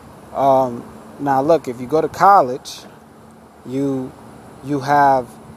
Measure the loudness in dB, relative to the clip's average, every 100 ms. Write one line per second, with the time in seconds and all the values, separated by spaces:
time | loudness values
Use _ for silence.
0 | -20 -20 -12 -2 2 2 0 -6 -14 -20
1 | -20 -8 -2 -2 2 0 0 -10 -4 -4
2 | -4 2 4 4 2 -4 -12 -20 -20 -20
3 | -20 -20 -20 -20 -20 -20 -10 -6 -4 -4
4 | -8 -14 -20 -20 -20 -18 -6 -6 0 4
5 | 4 2 -2 -14 -20